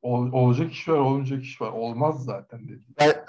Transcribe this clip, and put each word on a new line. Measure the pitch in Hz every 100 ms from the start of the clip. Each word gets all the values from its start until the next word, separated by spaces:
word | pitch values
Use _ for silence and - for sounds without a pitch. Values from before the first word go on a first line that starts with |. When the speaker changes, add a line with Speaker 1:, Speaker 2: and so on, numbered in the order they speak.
Speaker 1:
ol-, | 123 123 123
olacak | 131 123 123 165
iş | - -
var, | 151
olmayacak | 135 139 131 135
iş | 127 -
var. | 113
Olmaz | 113 117 117 151 143 123
zaten | 98 - 117 107
dedi. | 104 _ -
Speaker 2:
Ya, | 151 151